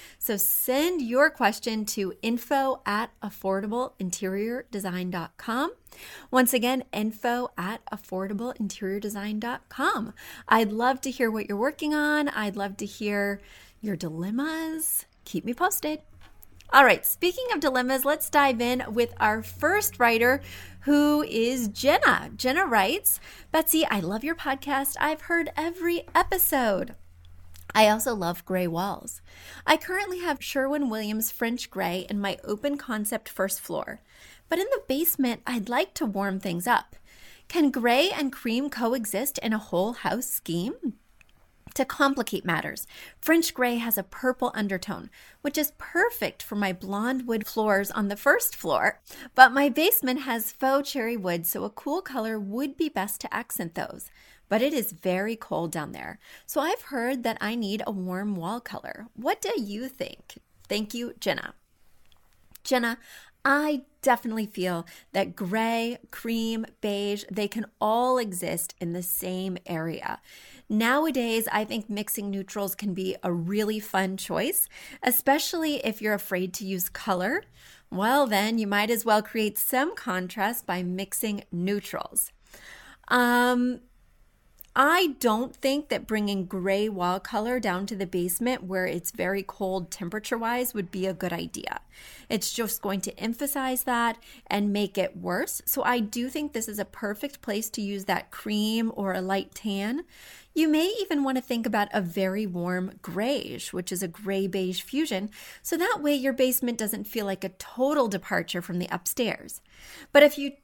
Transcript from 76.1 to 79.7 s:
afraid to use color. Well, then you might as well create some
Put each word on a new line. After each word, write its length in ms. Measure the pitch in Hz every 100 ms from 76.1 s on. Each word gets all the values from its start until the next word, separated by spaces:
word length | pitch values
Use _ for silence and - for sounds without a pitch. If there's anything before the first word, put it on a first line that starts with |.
| 202
afraid 400 | - 185 185 -
to 100 | 190
use 240 | 185 -
color. 540 | - - 180 190 359 - - - - _
Well, 340 | 180 214 277 254
then 320 | 202 214 226
you 80 | 202
might 240 | 202 214
as 160 | 226 226
well 160 | 214
create 380 | 214 226 214 208
some 360 | -